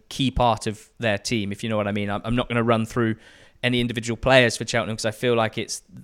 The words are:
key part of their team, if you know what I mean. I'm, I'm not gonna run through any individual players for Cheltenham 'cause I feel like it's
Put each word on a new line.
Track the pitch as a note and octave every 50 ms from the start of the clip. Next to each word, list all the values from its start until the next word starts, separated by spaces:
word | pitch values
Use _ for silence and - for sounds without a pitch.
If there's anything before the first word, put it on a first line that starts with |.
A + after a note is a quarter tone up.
| _
key | - - - C#3 B2
part | - - B2 A#2 A2 - -
of | A2+ G2 - - _ _ -
their | A#2+ A2 G2+
team, | G2+ - - B2 A2 G2 G2
if | G2+ -
you | A#2 A2+
know | A2
what | G#2+ G2+
I | G2+
mean. | G#2 G#2 G2+ G2+
I'm, | G2+ G#2 -
I'm | A2+ A#2+
not | B2 -
gonna | - A#2+ A#2+ A2+
run | A#2 A2+ A2 A2
through | - - B2+ A#2 A2 A2 - - - - - - - _ - -
any | B2 B2 B2
individual | A#2+ A#2+ A2+ A#2 A2+ A#2 A2+
players | - - C3 C3+ B2+ B2 A2+ -
for | - A#2
Cheltenham | - - A#2 F#2 G2+ A2
'cause | - -
I | A2
feel | G#2 - B2+ B2 A#2
like | A2+ A2 G#2+ -
it's | A#2 - - - - _ _ - B2